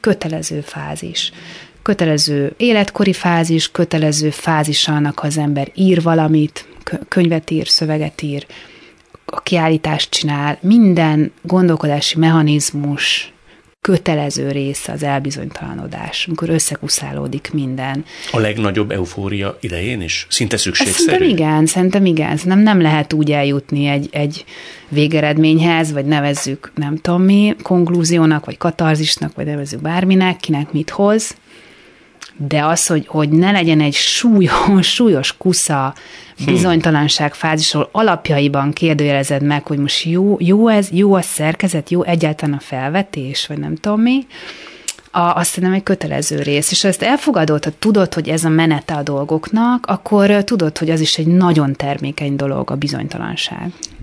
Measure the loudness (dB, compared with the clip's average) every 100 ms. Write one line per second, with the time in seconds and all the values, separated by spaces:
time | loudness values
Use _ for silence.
0 | -2 -2 -2 -8 -6 -8 -10 -12 -10 -10
1 | -10 -8 -8 -10 -18 -20 -20 _ -4 0
2 | 0 0 0 0 -2 0 2 2 0 0
3 | 0 2 0 0 2 0 0 -2 -2 0
4 | 0 0 -2 -2 -2 0 0 0 0 0
5 | 0 -2 -4 -2 -2 -2 -4 0 4 4
6 | 4 2 4 2 2 -4 -16 -16 -10 -10
7 | -4 0 2 0 -2 -4 -2 -2 0 -2
8 | -4 -6 -8 -8 -10 -18 -20 -20 -20 _
9 | _ -20 -14 -10 -2 0 2 2 0 -2
10 | -2 -4 -2 -2 -2 -2 4 6 6 6
11 | 4 2 0 -2 -2 2 4 2 0 0
12 | 0 2 4 4 4 2 0 -4 -4 -4
13 | -2 -4 -6 -16 _ _ _ _ 0 0
14 | 0 -2 -2 -4 -4 -4 -4 -6 -8 -6
15 | -2 -2 -4 -8 -10 -12 -12 -10 -12 -12
16 | -10 -8 -6 -4 -2 -2 -2 -6 -6 -6
17 | -6 -8 -8 -8 -6 -6 -4 -6 -6 -6
18 | -10 -14 -6 -2 -2 -2 -2 -2 -2 -4
19 | -6 -6 -6 -6 -6 -8 -8 -6 -6 -6
20 | -6 -8 -6 -4 -2 -2 -2 -2 -2 0
21 | 2 2 2 2 2 2 2 2 0 2
22 | 2 2 0 -2 2 4 4 4 4 2
23 | 0 0 0 2 0 -2 -2 -2 0 -2
24 | -4 -4 -4 -6 -14 -20 -20 -20 -6 0
25 | 2 2 2 2 4 4 4 2 0 -2
26 | 0 0 0 -2 -4 -8 -10 -6 -6 -4
27 | -2 2 4 4 4 0 0 2 2 2
28 | 2 2 2 2 -4 -6 -4 0 0 0
29 | 0 -2 -6 -8 -8 -6 -8 -8 -4 -2
30 | 2 4 2 0 -2 -2 -2 -4 -4 0
31 | 2 2 -2 -10 _ -20 -20 -20 -20 _
32 | _ _ -20 -10 -4 0 0 0 0 -2
33 | -2 -2 2 4 4 4 4 2 2 0
34 | -2 0 4 4 4 2 4 4 2 2
35 | 4 4 0 -2 -2 0 0 0 -2 -6
36 | -16 -20 -20 -6 0 2 2 2 2 2
37 | 2 0 -2 -2 -2 0 0 -2 -2 0
38 | 2 0 0 0 2 0 -2 0 0 2
39 | 2 0 0 0 0 0 -2 -2 -2 -2
40 | -2 0 2 2 2 4 4 4 2 2
41 | 4 2 0 -2 -2 -2 -2 -2 -2 -2
42 | 0 0 0 -2 -4 -4 -6 -6 -2 -2
43 | -4 -6 -8 -6 -6 -6 -6 -6 -2 0
44 | 2 0 -2 -12 -18 -18 -20 -18 -16 -16
45 | -8 -2 0 0 -2 -2 0 0 0 -2
46 | -2 -4 -4 -4 0 0 0 0 0 0
47 | 0 0 2 0 2 0 -2 -2 2 2
48 | 2 -2 -2 0 2 2 4 0 -2 -4
49 | -2 -4 -2 -2 -2 0 2 0 0 -4
50 | 0 2 4 4 2 0 0 -2 -2 0
51 | 0 0 2 4 4 4 2 -2 -4 -4
52 | -6 -6 -6 -4 -4 -4 -4 -4 -4 -4
53 | -8 -8 -8 -6 -8 -8 -12 -10 -14 -14